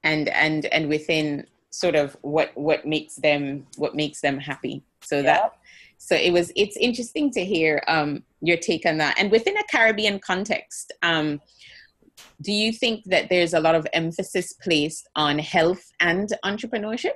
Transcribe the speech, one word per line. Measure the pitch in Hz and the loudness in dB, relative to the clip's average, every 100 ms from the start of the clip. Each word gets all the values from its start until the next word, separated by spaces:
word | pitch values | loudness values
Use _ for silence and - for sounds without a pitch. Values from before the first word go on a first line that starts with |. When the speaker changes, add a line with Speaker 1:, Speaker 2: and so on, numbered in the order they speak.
Speaker 1:
and, | 156 156 147 | 0 0 0
and, | - 156 156 - | 2 2 0 0
and | 160 151 | 0 0
within | 151 151 160 151 143 - _ _ | -2 0 0 0 -4 -10 _ _
sort | - 180 156 | -2 0 2
of | 143 - | 0 -4
what, | 143 156 - 120 | -4 0 0 -2
what | 147 156 - | -2 0 0
makes | 156 151 - | -4 -6 -2
them, | 151 147 139 139 135 - | 0 2 -2 -8 -12 -6
what | 147 147 | -4 -2
makes | 151 - | -4 -2
them | 143 139 | -2 -2
happy. | 147 135 - 139 _ _ | -6 -8 -8 -10 _ _
So | - 147 | -4 0
that, | 139 151 | 4 4
Speaker 2:
Yep. | 202 _ _ - - _ | 2 _ _ -20 -20 _
Speaker 1:
so | - 165 | -2 2
it | - | 4
was, | 175 170 - | 2 0 0
it's | 208 - | -2 0
interesting | 247 240 240 320 294 | -2 -2 -6 -2 -2
to | 233 185 | 0 -2
hear, | 180 160 147 - | 2 2 2 0
um, | 160 147 143 _ _ | 0 0 -4 _ _
your | 160 165 | 0 0
take | - 165 170 | 0 0 0
on | 156 | 0
that. | 147 - | 0 2
And | 196 | 4
within | 220 233 415 | 2 2 -2
a | 415 | -2
Caribbean | 262 226 214 214 196 | 2 2 2 0 -2
context, | - 185 208 190 - - - - | -4 -4 -2 -6 -6 -16 -16 -4
um, | 175 165 151 147 _ _ - - - _ _ - - _ | 0 0 0 -4 _ _ -20 -20 -20 _ _ -20 -20 _
do | 151 | -4
you | 208 220 | 0 0
think | 226 233 214 185 | 0 -2 -2 2
that | 180 - | 0 4
there's | 180 170 | 2 4
a | 165 | 4
lot | 160 165 | 4 2
of | 156 | 2
emphasis | 170 165 160 - 185 180 | -2 -2 -4 -4 -4 -4
placed | - - 156 151 - - - | -8 0 2 2 -4 -10 -2
on | 147 151 | 0 0
health | 151 165 165 190 - _ | 0 2 2 2 -8 _
and | 175 175 208 208 | 0 0 -2 -4
entrepreneurship? | 190 208 233 220 208 233 403 | -4 -6 -6 -6 -4 -4 -4